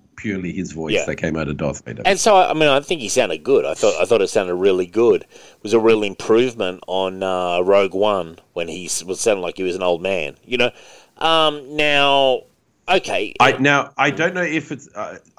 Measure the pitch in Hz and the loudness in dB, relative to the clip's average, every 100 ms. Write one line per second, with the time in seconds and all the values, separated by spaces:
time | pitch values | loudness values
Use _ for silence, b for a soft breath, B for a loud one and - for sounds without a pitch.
0 | _ - 110 95 87 92 90 80 80 98 | _ -12 -8 -6 -6 -8 -8 -8 -2 -2
1 | 80 73 82 80 76 73 73 - - 110 | -2 -4 -4 -4 -4 -4 -6 -6 -12 -4
2 | 185 190 226 196 - 156 151 139 143 165 | -2 2 4 4 4 2 2 2 0 -6
3 | 104 127 104 80 95 127 69 - 104 82 | -2 0 0 -2 2 2 2 0 0 2
4 | 90 113 95 110 92 90 98 92 87 107 | 2 2 2 0 -2 2 2 2 0 2
5 | 120 87 - B B B 104 113 110 110 | 4 4 -2 B B B 0 2 4 2
6 | 101 95 - 113 127 117 92 92 - 95 | 0 -6 2 2 2 -2 -6 -6 -6 -4
7 | 95 95 95 92 90 87 92 101 95 92 | -2 -2 -2 -2 0 0 4 4 4 0
8 | 104 98 82 82 _ 87 82 87 85 - | 0 0 -4 -14 _ -8 -8 -8 -8 -8
9 | 87 90 113 101 87 92 92 92 90 85 | -6 -4 0 0 -2 -4 -4 -2 -2 -2
10 | 92 92 71 - - 120 120 B B B | -2 -4 -6 -12 -8 -2 -2 B B B
11 | B - 160 160 156 147 135 151 147 143 | B -4 0 2 2 -2 -8 -2 0 2
12 | 139 139 135 123 _ _ _ _ - 190 | 4 4 2 0 _ _ _ _ 0 0
13 | - 92 107 - 127 127 139 143 - - | 0 -4 -4 4 4 4 2 2 0 -2
14 | 147 143 175 185 160 156 147 131 - 104 | -2 0 -2 -2 -4 -4 -6 -14 -12 -12
15 | 87 90 _ | -10 -12 _